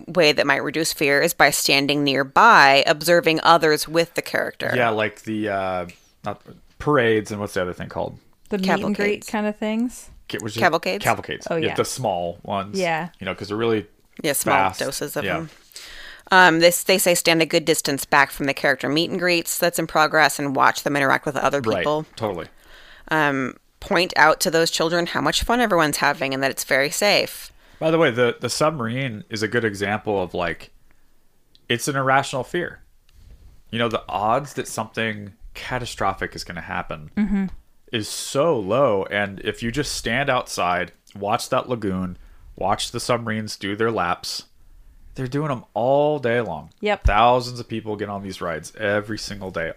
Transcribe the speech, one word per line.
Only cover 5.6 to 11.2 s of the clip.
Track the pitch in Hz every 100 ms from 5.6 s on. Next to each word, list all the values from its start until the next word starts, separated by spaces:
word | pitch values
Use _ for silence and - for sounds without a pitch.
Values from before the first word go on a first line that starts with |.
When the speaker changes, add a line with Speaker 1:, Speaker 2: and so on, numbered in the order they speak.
| 95 92 87 - _ _ -
Speaker 2:
not, | 101 - - - -
parades, | - 147 117 110 104
and | 104
what's | 104
the | -
other | 90
thing | 85 92
called? | 90 87 - _ _ -
Speaker 3:
The | 208
meet | 190
and | 175 214 208
greet | 208 208 -
Speaker 1:
Cavalcades. |
Speaker 3:
kind | 220 208
of | 208
things? | 214 220 240 - - - -
Speaker 2:
Ca-, | -
was | 110 107
it |
Speaker 1:
Cavalcades? | 175 165 - 196
Speaker 2:
Cavalcades. | 127 104